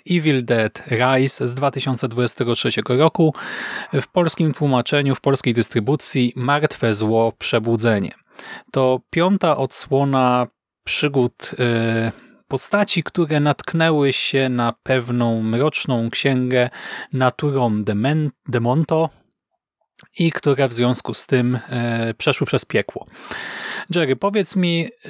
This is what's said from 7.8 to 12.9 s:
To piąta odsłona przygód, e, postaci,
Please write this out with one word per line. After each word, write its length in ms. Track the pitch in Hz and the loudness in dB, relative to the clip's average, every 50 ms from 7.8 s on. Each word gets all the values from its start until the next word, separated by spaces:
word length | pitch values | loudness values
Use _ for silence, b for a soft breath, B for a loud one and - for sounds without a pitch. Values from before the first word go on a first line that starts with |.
| 113 117 107 101 95 - - - _ B B B B B B B B B | 2 2 2 2 0 -4 -8 -14 _ B B B B B B B B B
To 280 | - 135 131 127 131 127 - - | -2 0 2 2 2 0 -2 -4
piąta 460 | - 165 170 185 202 185 - 165 143 | -2 0 2 2 2 2 2 0 0
odsłona 880 | 135 135 131 - - - - 135 135 139 139 135 131 127 123 123 123 123 - _ _ _ _ _ _ - | 0 -2 -4 -4 -6 -4 0 0 0 2 2 2 2 2 2 2 2 0 -2 _ _ _ _ _ _ -8
przygód, 680 | - - - 151 147 139 135 123 123 - - - - - - | -6 -4 -2 0 0 2 2 2 0 0 -6 -14 -10 -4 -2
e, 540 | 127 120 117 113 113 113 113 113 113 113 - b b b b b b - | 0 2 2 2 0 0 0 0 -2 -2 -4 b b b b b b -6
postaci, 540 | 143 131 - - - 208 202 - | -6 -6 -4 0 2 2 2 2